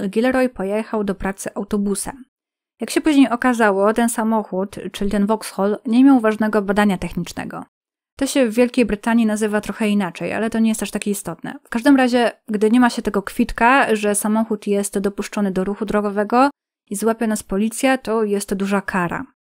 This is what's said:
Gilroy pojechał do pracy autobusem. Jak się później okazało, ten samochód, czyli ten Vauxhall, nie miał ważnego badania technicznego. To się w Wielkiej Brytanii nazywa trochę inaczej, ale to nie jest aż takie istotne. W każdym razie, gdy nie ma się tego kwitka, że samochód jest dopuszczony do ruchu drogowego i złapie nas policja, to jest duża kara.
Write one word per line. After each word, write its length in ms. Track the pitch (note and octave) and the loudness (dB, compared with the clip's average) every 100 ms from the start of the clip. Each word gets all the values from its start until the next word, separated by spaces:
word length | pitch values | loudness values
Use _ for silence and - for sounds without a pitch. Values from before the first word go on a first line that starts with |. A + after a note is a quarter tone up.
| G3+ | -4
Gilroy 420 | A3 B3 B3+ B3+ | 0 0 0 -2
pojechał 540 | - F#3+ G#3 A3 A3 | -2 -4 -4 -4 -4
do 120 | G3+ F3+ | -4 -4
pracy 340 | F#3+ G3 - - | -6 -8 -10 -10
autobusem. 720 | G3+ G#3+ G3+ G3 - C4+ - _ _ _ _ _ | -4 -2 -2 -4 -6 -12 -20 _ _ _ _ _
Jak 80 | A3+ | -4
się 120 | E4 | 0
później 280 | D#4 C#4 C4+ | 2 4 4
okazało, 640 | A#3+ B3+ A#3 A3 F#3+ G3+ | 2 0 2 2 4 2
ten 160 | A3 A#3 | 2 0
samochód, 720 | - A3 A3 G#3 F#3 G3 - F#3+ | 0 0 0 -2 -6 -6 -8 -12
czyli 200 | - G3+ | -6 -2
ten 140 | G#3 G3+ | 0 0
Vauxhall, 520 | A3 - - G3+ G#3+ B3 | -2 -4 -2 -2 -2 0
nie 180 | A#3 | 6
miał 160 | C4+ C4 | 8 6
ważnego 420 | A3 G#3+ G#3+ G#3+ | 4 0 0 0
badania 360 | G3+ G3+ G#3 F3+ | 2 2 2 0
technicznego. 680 | F3 - E3+ - - D#3+ - _ _ _ _ - | -4 -6 -6 -10 -10 -12 -16 _ _ _ _ -4
To 100 | C4+ | 0
się 200 | C#4+ A#3+ | 2 2
w 60 | |
Wielkiej 320 | A3 B3 B3+ A#3 | 4 2 2 0
Brytanii 400 | G3+ A#3+ A#3 A3 | 0 0 2 2
nazywa 360 | G#3+ A3 G#3 | 0 -2 -2
trochę 280 | G#3 G3+ G#3+ | -4 -4 0
inaczej, 440 | G3+ F3+ - E3+ | 0 0 -4 -6
ale 160 | - A3 | -4 -2
to 100 | A3+ | 0
nie 100 | A3+ | 0
jest 140 | A3 | 0
aż 80 | G3+ | -4
takie 200 | G#3 - | -4 -4
istotne. 480 | G3 - D#3+ D#3 C#4 | -4 -8 -12 -12 -14
W 60 | _ | _
każdym 260 | A#3 C4+ C4+ | 0 4 4
razie, 360 | B3+ B3 A3+ - - | 4 2 0 -4 -8
gdy 240 | G#3 G#3+ | 0 2
nie 80 | B3 | 4
ma 100 | B3 | 4
się 120 | - | 2
tego 200 | G#3+ G3+ | -4 -4
kwitka, 760 | - - A#3+ - A#3 C#4 B3 G#3+ | -4 -2 -2 2 2 4 2 0
że 200 | G#3 G3+ | 0 0
samochód 520 | G#3+ A3 A3 G#3+ - | 0 0 0 -4 -2
jest 320 | G3+ G3+ G3+ | -2 -2 -2
dopuszczony 520 | G3 G3+ - - G3+ | -4 -4 -6 -2 -2
do 120 | F#3 | -2
ruchu 220 | F#3+ G#3 G#3 | -4 -4 -2
drogowego 640 | G#3 G#3 G3+ G#3 A#3+ C#4 - _ _ _ | -2 -2 -2 0 2 2 0 _ _ _
i 60 | G3+ | -4
złapie 320 | A3 A3+ A3+ | -2 0 -2
nas 160 | G#3+ | -4
policja, 540 | - G3 A3 - C4+ C4 | -4 -2 -2 0 0 0
to 260 | - A3+ | -2 -2
jest 300 | G#3+ G3+ - | 0 -2 -2
duża 280 | F#3+ G3 G3+ | -4 -2 -2
kara. 440 | - F#3+ E3+ E3+ - _ | -2 -4 -2 -6 -10 _